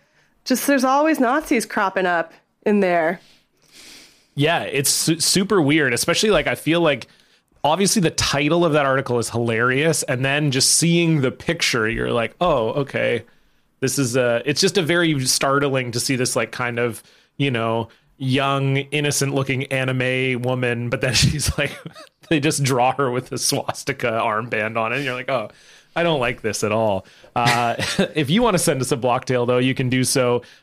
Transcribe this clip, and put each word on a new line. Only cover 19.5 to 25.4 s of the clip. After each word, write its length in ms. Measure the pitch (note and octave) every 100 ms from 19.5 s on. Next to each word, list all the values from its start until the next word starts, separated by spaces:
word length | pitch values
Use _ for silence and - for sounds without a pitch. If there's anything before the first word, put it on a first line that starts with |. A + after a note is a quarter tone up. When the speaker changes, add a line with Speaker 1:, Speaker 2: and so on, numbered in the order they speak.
| C3 -
Speaker 2:
anime 720 | C3+ C3 B2+ B2 B2+ C3 B2
woman, 480 | B2 B2+ B2 A#2 A#2+
but 100 | B2+
then 140 | B2+
<laughs> 20 | A2+
she's 420 | - D3+ - -
like, 140 | C#3 - - - D5+ _ -
they 100 | D#3+
just 220 | D3 D3+
draw 300 | C3+ C3 B2
her 160 | B2+ C3+
with 220 | B2 C3
a 60 | B2
swastika 720 | - C#3 - - - C3+ A#2+ A2
armband 540 | A2+ G#2+ A#2+ A2 G#2+ A2+
on 160 | A2+
it, 40 | B2+
and 80 | C3+
you're 100 | B2
like, 140 | C3
"Oh, 200 | B2+